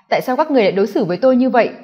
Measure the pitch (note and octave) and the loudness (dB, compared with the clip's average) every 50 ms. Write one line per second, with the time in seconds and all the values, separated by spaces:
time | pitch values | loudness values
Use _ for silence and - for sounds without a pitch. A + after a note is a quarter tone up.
0 | _ - - - E3 C4 B3+ C4 D#4+ D#4 C#4+ B3+ G3+ F#3+ F3+ G3 G3 A3 - E4 | _ -6 -6 -4 -4 -2 -2 -2 -2 0 2 2 2 2 2 0 -2 0 0 -2
1 | G#3+ D#3+ F3+ F3+ C4 C4 C4 A#3+ C4 C4 G#3+ A#3+ G3+ - - - | -2 -2 -2 0 2 2 2 2 2 2 2 0 0 0 -4 -10